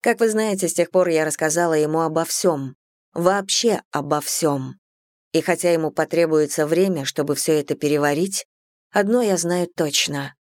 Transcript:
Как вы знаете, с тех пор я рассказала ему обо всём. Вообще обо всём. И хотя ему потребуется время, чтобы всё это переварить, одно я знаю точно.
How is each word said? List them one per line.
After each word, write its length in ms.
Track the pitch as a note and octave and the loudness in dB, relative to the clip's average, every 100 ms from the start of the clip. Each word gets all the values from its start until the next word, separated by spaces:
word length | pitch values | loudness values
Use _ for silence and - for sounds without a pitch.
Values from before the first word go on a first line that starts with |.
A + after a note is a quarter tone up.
Как 180 | - A3+ | 0 0
вы 80 | A3+ | 0
знаете, 400 | G#3+ A3 G3 F3+ | 0 -2 -2 -2
с 60 | |
тех 180 | E3 E3+ | 0 0
пор 160 | F#3 F3+ | 2 2
я 160 | D#3+ | 2
рассказала 500 | D#3 D3+ D#3 D3+ F3 | 0 -2 -2 0 2
ему 280 | D#3 D3+ D#3+ | 2 0 0
обо 220 | D#3+ D#3+ | 0 -2
всём. 520 | E3 - F3+ D3+ C3+ - _ _ _ | -2 0 0 0 -6 -12 _ _ _
Вообще 720 | - F3 G3 F#3+ - A#3 G3+ _ | 0 2 2 0 0 2 0 _
обо 300 | D3 C#3 D3 | -6 -2 -2
всём. 540 | - - D#3+ C#3+ C3 - _ _ _ _ _ | -2 -2 0 0 -6 -14 _ _ _ _ _
И 80 | D#3+ | -2
хотя 320 | D#3 E3+ F3 | 0 0 2
ему 180 | E3+ D#3 | 2 0
потребуется 760 | - D#3 E3 E3 D#3 D3 - D3+ | -2 -2 2 2 2 0 0 0
время, 360 | E3 F#3+ E3+ | 2 2 0
чтобы 300 | C3+ - C#3+ | -4 -4 -4
всё 200 | C#3 - | -2 0
это 200 | D#3 C#3+ | 0 0
переварить, 720 | C#3+ D3 D3 D3 D3 F#3+ F#3+ - _ _ _ _ | -4 0 2 2 0 -2 -4 -10 _ _ _ _
одно 280 | G3+ G3+ A#3+ | 0 2 2
я 160 | A3+ F3+ | 2 0
знаю 300 | E3+ F3+ F3 | 0 -2 -2
точно. 720 | - D#3 - - D3 C#3 - | -2 -2 0 -2 -4 -8 -14